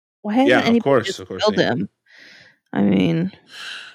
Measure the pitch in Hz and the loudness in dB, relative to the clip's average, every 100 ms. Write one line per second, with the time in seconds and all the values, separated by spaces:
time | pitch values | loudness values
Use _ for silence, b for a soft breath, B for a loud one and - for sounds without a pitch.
0 | _ _ 208 220 269 247 - 233 139 135 | _ _ -4 0 2 2 2 2 2 0
1 | 101 - 95 92 214 196 101 123 202 _ | 0 -6 -10 -4 0 0 0 -2 -6 _
2 | _ b b b b b b - 202 190 | _ b b b b b b -2 2 2
3 | 180 165 185 - B B B B B | 2 0 -4 -8 B B B B B